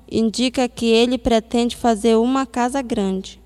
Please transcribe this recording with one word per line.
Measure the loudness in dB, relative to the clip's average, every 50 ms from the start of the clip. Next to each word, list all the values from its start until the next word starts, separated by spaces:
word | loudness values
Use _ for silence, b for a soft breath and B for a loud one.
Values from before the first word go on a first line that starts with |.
| -12 -6
indica | -2 -2 0 0 0 0 -2 -2 0 0 -2 -2
que | -2 -2 0 2
ele | 4 4 4 2 0 0
pretende | 0 2 2 0 0 0 -2 0 0 0 -2
fazer | -2 0 0 0 2 2 2 4 4
uma | 2 2 0 -2 -2
casa | -4 -4 -4 -4 -2 -2 -4
grande. | -4 -4 -4 -2 -2 -2 -4 -6 -8 -10 -16 -20 -20